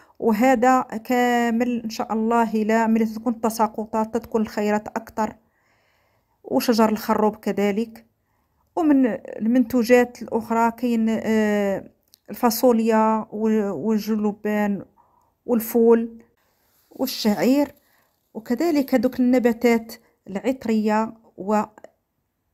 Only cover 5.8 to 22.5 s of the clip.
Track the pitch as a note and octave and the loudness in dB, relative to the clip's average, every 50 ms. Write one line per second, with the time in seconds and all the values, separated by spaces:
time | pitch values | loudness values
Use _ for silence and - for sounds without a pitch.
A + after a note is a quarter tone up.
5.8 | _ _ _ _ _ _ _ _ _ _ _ _ - - - C4 C4 C4 A3 A3 | _ _ _ _ _ _ _ _ _ _ _ _ -10 -4 -4 -2 0 2 2 2
6.8 | A3 G#3+ G#3+ G#3 - - G#3+ G#3+ G#3+ G#3 G#3+ - - G#3+ G3 G3 G3+ G3+ G3 A3 | 2 2 0 -2 -2 -2 0 0 0 0 -2 -4 -6 -4 -2 0 -2 0 -2 -2
7.8 | A#3 A3+ - - - _ _ _ _ _ _ _ _ _ _ _ _ _ _ F4 | -6 -6 -10 -18 -20 _ _ _ _ _ _ _ _ _ _ _ _ _ _ -2
8.8 | E4 D4 C#4+ C4+ C4 A3 F#3+ - - - - - G#3+ A3 B3 C4 B3 B3 B3+ B3 | 2 2 4 4 2 0 -2 -6 -10 -14 -10 -6 -2 0 2 2 2 2 0 0
9.8 | A3 A#3 B3 B3 A#3+ A#3+ - - A3 - - A#3 A3+ - A3+ A3+ A#3 A#3 A#3 - | 2 4 4 4 4 2 -4 -12 -10 -6 -6 -6 -4 -2 0 0 0 0 0 -2
10.8 | B3+ A#3+ A#3 A3+ A3 A3+ A3 - - A3 A3 A3 G#3+ G#3 G#3 G#3 G3+ G3 F#3+ - | -4 -2 0 0 0 0 -2 -2 -2 0 0 0 0 0 0 0 0 -2 -2 -4
11.8 | - - _ _ _ _ - _ _ - G#3 - B3 A#3 A3+ - C4 B3 A#3 A3+ | -8 -14 _ _ _ _ -20 _ _ -18 -6 -2 0 0 0 2 2 4 4 4
12.8 | A3 A3+ A3 A3 A3 A3 A3 A3 - - - G#3 A3 A3 A3 A3 G3+ G3+ F3+ C3 | 2 2 2 2 2 2 0 -2 -4 -6 -6 -2 0 0 2 0 0 -2 -4 -4
13.8 | F3 A3 A3 G3+ G3+ G#3+ A3 G#3+ G#3 G#3 G#3 - - G#3+ G#3 G#3 G#3 G3+ G3+ E3+ | -2 -2 -2 -2 -2 -2 -2 -2 -2 -2 -4 -4 -4 -2 0 0 0 -2 -2 -4
14.8 | - - _ _ _ _ _ _ _ _ _ _ _ - B3 A3 A3+ - - A#3 | -8 -14 _ _ _ _ _ _ _ _ _ _ _ -2 -2 -2 -2 0 2 4
15.8 | A3+ A#3 A#3 A3+ A#3 A3+ - - - _ _ _ _ _ _ _ _ _ _ _ | 6 6 6 4 2 -2 -10 -16 -20 _ _ _ _ _ _ _ _ _ _ _
16.8 | _ _ - - C4+ C4 - - - G#3 G3+ D3 E3+ B3 C4+ C#4+ C#4+ - - _ | _ _ -8 -6 -6 -6 -6 -2 0 0 0 2 2 2 4 2 2 -2 -6 _
17.8 | _ _ _ _ _ _ _ _ _ _ - A3 - - A#3+ - E4 F4 D4+ D4 | _ _ _ _ _ _ _ _ _ _ -16 -14 -6 -6 -4 -2 0 0 2 0
18.8 | C4+ - C4 B3+ - B3+ - B3+ B3 B3 C4 B3+ G#3+ A#3+ A3+ A#3+ B3 A#3+ A#3 A3+ | 0 2 0 0 0 0 0 0 2 2 2 2 2 2 0 2 2 2 2 2
19.8 | A3+ - - - _ _ _ _ _ - F#3+ F#3+ - B3 C4 C4 - A3+ A3+ A3 | -2 -6 -16 -20 _ _ _ _ _ -12 -10 -4 -4 -4 -4 -2 -2 -2 0 0
20.8 | G#3 G#3+ G#3+ G#3+ A3+ A3+ - _ _ _ _ - F#3 G3+ G#3+ G#3 - - _ - | 0 0 0 0 -2 -4 -8 _ _ _ _ -10 -4 -2 -2 -2 -2 -4 _ -20
21.8 | - - _ _ _ _ _ _ _ _ _ _ _ _ | -20 -20 _ _ _ _ _ _ _ _ _ _ _ _